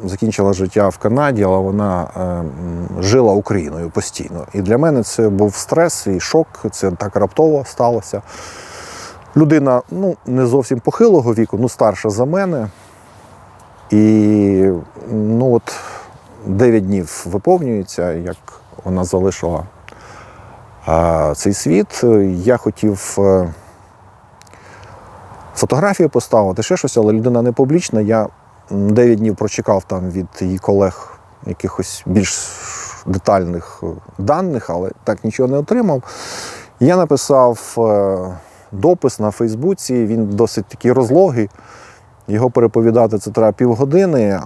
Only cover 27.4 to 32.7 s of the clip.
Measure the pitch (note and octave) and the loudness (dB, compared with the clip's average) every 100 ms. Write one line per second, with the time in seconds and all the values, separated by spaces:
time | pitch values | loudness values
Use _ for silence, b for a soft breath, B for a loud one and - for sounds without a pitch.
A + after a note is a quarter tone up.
27.4 | B2 A#2+ C3+ E3 - A#2 G#2 A2+ G#2+ - | 0 0 2 0 0 -2 0 0 0 -8
28.4 | _ _ - G2+ G2+ G#2+ A#2+ A2 A2 F#2+ | _ _ -8 -2 2 4 4 4 0 -2
29.4 | G#2 - A2+ G2+ - F#2+ F#2 F2+ F2 - | -4 -4 0 0 0 -6 -6 -6 -8 -6
30.4 | F#2 F#2 - G2+ F#2+ - - - - _ | -4 -2 0 2 2 -2 -14 -20 -20 _
31.4 | - F2+ F#2 - F#2 - - F#2 F#2+ - | -12 -8 -6 -6 -8 -10 -2 0 0 -4
32.4 | - - B | -10 -12 B